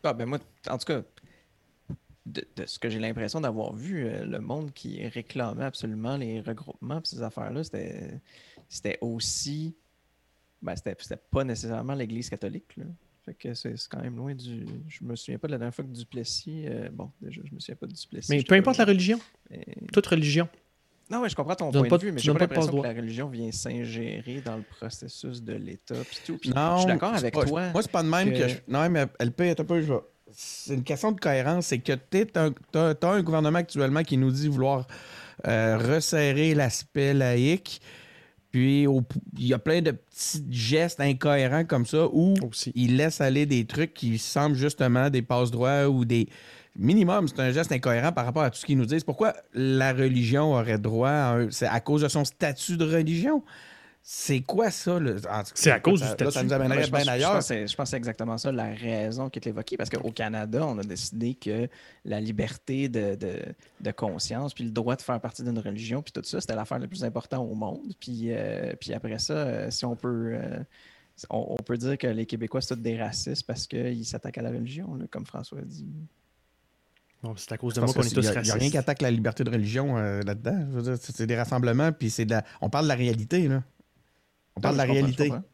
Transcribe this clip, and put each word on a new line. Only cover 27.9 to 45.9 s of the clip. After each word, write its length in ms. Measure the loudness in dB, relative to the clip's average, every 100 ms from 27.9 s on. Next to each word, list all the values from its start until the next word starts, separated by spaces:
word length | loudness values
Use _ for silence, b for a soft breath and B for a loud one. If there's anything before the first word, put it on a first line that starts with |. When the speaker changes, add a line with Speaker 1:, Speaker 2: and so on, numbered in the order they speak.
Speaker 3:
pas 120 | 0
de 60 | 2
même 240 | 4 2
que 60 | 2
Speaker 1:
que 100 | 0
Speaker 3:
je, 80 | 0 -2
non, 220 | 0 4
mais 160 | 4 2 0
L 140 | -2
P, 160 | 2 2
attends 120 | 2
un 40 | 2
peu, 140 | 0
je 120 | 2
vais, 80 | 0 -2 _ -20
c'est 420 | -18 -14 -14 -4
une 100 | -4
question 280 | -2 0 0
de 80 | 0
cohérence. 460 | 2 2 4 2 0
C'est 120 | -2
que 140 | 0
t'es 440 | -2 0 0 2 2
un, 160 | 2 0 -4
t'as, 220 | 2 2
t'as 180 | 4 2
un 100 | 4
gouvernement 360 | 4 4 4 2
actuellement 420 | 0 0 2 2
qui 140 | 2 4
nous 120 | 4
dit 180 | 2 0
vouloir, 380 | 2 2 2 -2 B B B B B 0
euh, 320 | 2 4 4
resserrer 760 | 4 2 2 2 2 4 4
l'aspect 600 | 4 2 0 -4 0 4
laïque. 640 | 4 4 4 4 2 -2 -14 B B B B B B _
Puis, 360 | 2 4 6 6
au 160 | 4
p-, 160 | 2 -4 -8 -4
il 100 | 2
y 60 |
a 40 | 2
plein 240 | 4 4
de 80 | 2
petits 540 | 0 _ -8 -6 -4 -4
gestes 500 | -2 2 4 2 2
incohérents 640 | 2 4 4 4 4 2 2
comme 180 | 2
ça 220 | 2 4 4
où 220 | 6 6 4 0
Speaker 2:
Aussi. 220 | -4 -4
Speaker 3:
il 220 | 2 4 6
laisse 240 | 4 2
aller 240 | 2 4
des 220 | 4 2 2
trucs 260 | 0 -2
qui 240 | 0 -2 0
semblent 380 | 0 2 2 4
justement 540 | 0 2 4 4 4
des 100 | 2
passe-droits 640 | 2 2 2 2 2 4
ou 180 | 4